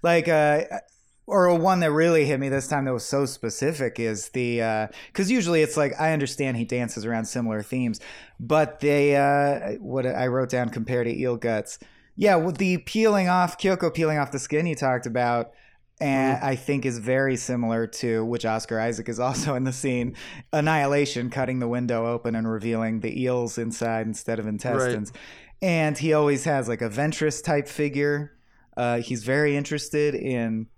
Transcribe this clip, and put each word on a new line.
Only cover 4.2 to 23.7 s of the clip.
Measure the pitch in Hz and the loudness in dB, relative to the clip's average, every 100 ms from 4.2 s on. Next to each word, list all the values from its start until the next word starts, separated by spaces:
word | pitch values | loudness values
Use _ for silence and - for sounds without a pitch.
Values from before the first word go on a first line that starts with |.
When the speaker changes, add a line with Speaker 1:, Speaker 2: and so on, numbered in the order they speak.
| - | -6
Speaker 1:
the, | 127 120 117 | -4 -2 0
uh, | 113 110 107 - - | 0 0 -2 -8 -10
'cause | - 190 | -2 0
usually | 254 170 165 | 2 4 4
it's | 151 156 | 4 2
like, | 143 - | 0 2
I | 156 | 0
understand | 156 135 - 135 120 | 2 -2 -2 -2 -2
he | |
dances | 117 123 120 - 107 | -2 -2 -4 -6 -4
around | 113 110 | -4 -4
similar | 127 117 107 | -4 -2 -4
themes, | 104 127 123 107 - - - _ | -4 -2 -2 -4 -10 -20 -20 _
but | 117 151 151 - | 0 2 2 0
they, | 147 143 143 139 | 2 4 4 4
uh, | 139 143 143 139 - - | 4 4 2 0 -4 -8
what | - 131 127 | -6 -2 -2
I | - 127 | 0 0
wrote | 127 127 | 0 0
down | 127 120 | 0 -2
compared | 113 113 123 117 | -4 -2 0 0
to | - | 0
eel | 127 117 | -2 0
guts. | 117 110 - - - _ _ - | 0 -2 -4 -14 -20 _ _ 0
Yeah, | 202 180 | 4 4
with | 165 160 | 2 0
the | 185 180 | 0 0
peeling | - 214 220 208 180 | -2 2 4 4 4
off, | 180 175 - | 2 2 0
Kyoko | 185 185 170 | 0 2 0
peeling | 156 156 151 | 0 0 0
off | 139 | -2
the | 135 | -4
skin | - 147 170 | -2 0 0
you | 151 | 0
talked | 135 123 117 | 0 0 -2
about, | 117 120 120 117 - _ _ _ _ | 0 2 0 -2 -10 _ _ _ _
and | 147 135 135 131 | 0 2 2 0
Speaker 2:
Mm-hmm. | 135 | 0
Speaker 1:
I | 131 | -2
think | - 139 131 | -2 -2 -2
is | 120 | -4
very | 110 131 135 127 | 0 2 2 0
similar | - 123 117 113 113 | -2 -2 0 0 -2
to, | - 123 113 | -4 -2 0
which | 113 120 113 | 0 -2 0
Oscar | 110 - 113 | -2 -2 -2
Isaac | 113 113 117 | -2 -4 -6
is | 113 | -4
also | 127 135 147 127 | -2 -2 -2 -2
in | 131 | -2
the | |
scene, | 127 180 247 175 - - - - | -2 -2 -2 -4 -8 -16 -18 -4
Annihilation | 156 151 160 139 143 139 123 120 | 0 2 2 2 2 0 -2 -4
cutting | 135 127 127 | -2 -2 -2
the | 120 | -2
window | 120 123 117 117 | -2 -2 0 0
open | 120 117 113 | -2 -2 -2
and | 113 | -2
revealing | 110 113 113 113 110 | -2 -2 -2 -2 -2
the | 113 - | -4 -2
eels | 127 123 120 - | 0 0 -2 -4
inside | 117 | -6